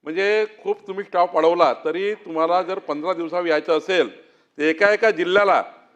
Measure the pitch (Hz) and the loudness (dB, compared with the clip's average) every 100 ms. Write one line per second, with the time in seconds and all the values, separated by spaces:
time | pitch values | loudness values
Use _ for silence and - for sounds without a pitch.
0 | 147 165 196 214 214 - 196 208 - 190 | -8 -4 0 0 -2 -6 -6 -6 -6 -12
1 | 196 180 175 160 160 175 156 117 156 160 | -4 0 2 4 2 4 2 2 -4 -4
2 | 202 208 - 160 165 175 180 190 190 147 | -4 -6 -8 -2 0 0 -2 -8 -8 -6
3 | 165 175 165 175 170 151 151 160 160 185 | -4 -6 -4 -4 0 -2 0 -2 0 0
4 | 123 - _ _ _ - 151 160 202 208 | 0 -4 _ _ _ -4 -2 2 2 4
5 | 220 170 175 190 202 151 - - _ | 2 0 0 2 4 2 0 -14 _